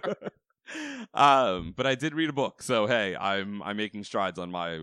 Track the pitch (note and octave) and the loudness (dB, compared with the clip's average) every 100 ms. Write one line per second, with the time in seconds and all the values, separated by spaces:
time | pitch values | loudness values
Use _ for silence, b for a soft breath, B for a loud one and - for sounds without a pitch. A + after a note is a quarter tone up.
0 | - - - - _ _ B D#4 D4 C4 | -2 -6 -10 -14 _ _ B -12 -10 -12
1 | G#3+ - C#3+ C3+ A2+ F2+ E2 B2 C3 B2+ | -4 6 8 8 4 0 -4 -2 0 0
2 | D#3 D3+ D#3 C#3 G#2 - - A2+ G#2+ A#2 | -2 -2 -2 0 -4 -4 0 2 4 2
3 | G2 E2+ G2 G2 G2 G2+ E2+ G#2 G#2+ G#2 | 0 -2 -2 -2 -2 -6 -6 -4 -4 -6
4 | G2 A2 F#2+ F2 F2 F2 E2+ D#2+ | -4 -2 0 -2 -6 -4 -4 -6